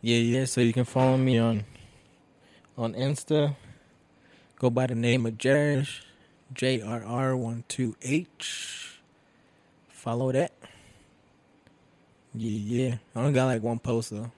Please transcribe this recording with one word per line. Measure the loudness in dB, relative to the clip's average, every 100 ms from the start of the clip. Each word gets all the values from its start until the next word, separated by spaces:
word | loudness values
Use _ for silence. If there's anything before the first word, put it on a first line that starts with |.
Yeah, | 2 2
yeah. | 4 2 0
So | 2
you | 2
can | 4
follow | 0 2 4 4
me | 4 4
on, | 4 0 -4 -14 -20 -20 _ _ _ _ _ -20 _ -6
on | -6
Insta. | -2 -2 -2 0 2 2 -2 -12 -20 _ _ _ _ _ -20 _ _
Go | 0
by | 2 0
the | 0
name | 2 2 0
of | -2
Jerish, | 2 4 4 0 -2 -8 -18 -20 _ _ _
J | -4 -2 -2
R | -2 -8 -4
R | -2 0 0
one | -4 -8 -8
two | -4 -4 -4
H. | -2 -2 -2 _ -10 -10 -12 -14 -16 -20 _ _ _ _ _ _ _ _ _
Follow | -12 -6 -2 0
that. | 0 0 _ -20 -20 -20 -20 _ _ _ _ _ _ _ _ _ _ _ _ _
Yeah, | -8 -6
yeah. | -4 -4 -2 -2 -4 _
I | -2
only | 0
got, | 2 2
like, | 0
one | -2 -4
post | -2 -4 -4
though | -10 -12